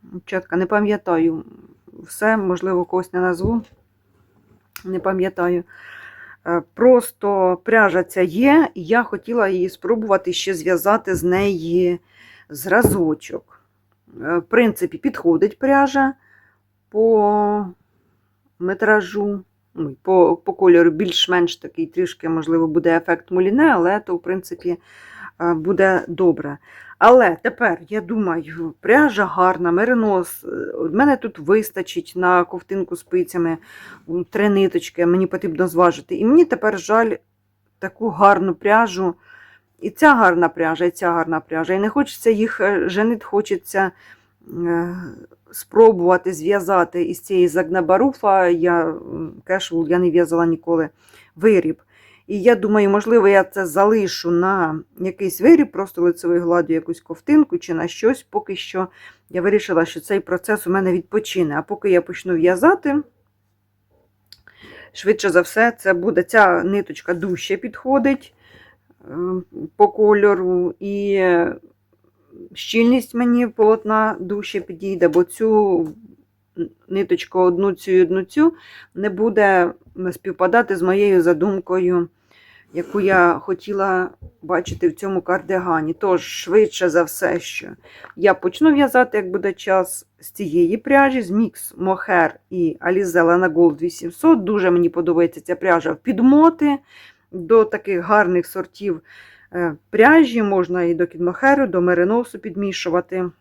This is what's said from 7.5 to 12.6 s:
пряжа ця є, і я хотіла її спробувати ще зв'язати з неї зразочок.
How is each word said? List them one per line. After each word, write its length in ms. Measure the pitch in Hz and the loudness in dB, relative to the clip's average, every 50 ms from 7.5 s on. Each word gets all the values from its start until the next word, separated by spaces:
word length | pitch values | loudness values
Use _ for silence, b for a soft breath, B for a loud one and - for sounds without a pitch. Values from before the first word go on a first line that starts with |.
| 180 175 _ | 0 -2 _
пряжа 400 | - 220 226 214 196 160 185 185 | 0 2 4 4 4 2 0 -2
ця 180 | - - 196 | -2 -2 -2
є, 480 | 180 180 156 196 247 277 285 320 311 - _ | -2 -2 0 0 2 4 4 4 4 2 _
і 100 | - 175 | -12 -4
я 200 | 156 214 240 240 | 0 0 0 0
хотіла 440 | - - 185 _ - 233 240 214 190 | -2 -6 -12 _ -6 -2 -2 0 0
її 220 | 190 185 175 185 | 0 -2 -2 -4
спробувати 640 | 180 - - 180 226 226 214 220 196 190 190 180 175 | -6 -10 -4 -4 -2 -2 0 0 0 0 0 -4 -6
ще 200 | - - 190 190 | -6 -4 -6 -6
зв'язати 600 | 165 156 175 185 170 180 196 208 220 220 - 185 | -4 -2 -2 -2 0 2 2 0 0 0 -4 -6
з 80 | 170 - | -2 -2
неї 760 | 180 180 190 196 202 196 170 156 170 170 180 180 175 175 175 b b b b b b b b b b | 0 0 0 0 0 -2 -4 -4 -2 0 0 0 0 -2 -4 b b b b b b b b b b
зразочок. 1120 | 147 139 | -16 -14